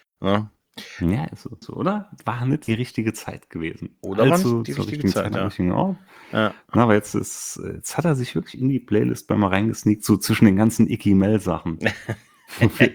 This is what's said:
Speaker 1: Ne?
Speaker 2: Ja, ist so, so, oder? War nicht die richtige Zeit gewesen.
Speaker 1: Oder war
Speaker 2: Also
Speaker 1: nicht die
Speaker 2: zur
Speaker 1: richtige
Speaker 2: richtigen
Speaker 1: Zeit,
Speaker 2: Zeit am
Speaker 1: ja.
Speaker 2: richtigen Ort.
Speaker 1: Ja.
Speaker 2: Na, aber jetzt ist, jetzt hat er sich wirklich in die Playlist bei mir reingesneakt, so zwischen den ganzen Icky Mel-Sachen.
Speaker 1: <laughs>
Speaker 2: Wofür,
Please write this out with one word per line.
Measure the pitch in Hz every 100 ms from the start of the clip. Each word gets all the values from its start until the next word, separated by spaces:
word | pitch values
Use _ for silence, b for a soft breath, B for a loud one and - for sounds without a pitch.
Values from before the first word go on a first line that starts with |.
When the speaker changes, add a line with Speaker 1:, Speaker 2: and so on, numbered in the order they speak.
| b _
Speaker 1:
Ne? | 95 104 107 _ _ - - -
Speaker 2:
Ja, | 85 117 160
ist | 107
so, | - 110
so, | -
oder? | - 156 208 196 -
War | - 120 127
nicht | 151 -
die |
richtige | 110 123 - 110
Zeit | - - - -
gewesen. | 85 80 - - -
Speaker 1:
Oder | 90 98 131
war | 180
Speaker 2:
Also | 123 117
Speaker 1:
nicht | 113
die |
Speaker 2:
zur | 139
Speaker 1:
richtige | 101 147
Speaker 2:
richtigen | 104
Speaker 1:
Zeit, | 101
Speaker 2:
Zeit | 98
am | 101
Speaker 1:
ja. | 98
Speaker 2:
richtigen | - 90
Ort. | 101 190 180 B B B
Speaker 1:
Ja. | 110 107 - _
Speaker 2:
Na, | 110
aber | 117
jetzt | 104 -
ist, | 107 - - - - 92
jetzt | - - -
hat |
er | 165
sich | 135 120
wirklich | 160 - -
in | 131
die | 135
Playlist | - 104 120 117 -
bei | 104
mir | 98
reingesneakt, | 95 110 101 107 104
so | - 101
zwischen | - 110
den | 110 95
ganzen | 113 - 110
Icky | 117 104
Mel-Sachen. | 95 98 107 92 82 85 82
Speaker 1:
<laughs> | 107 - - - _ _ _ -
Speaker 2:
Wofür, | 117 - -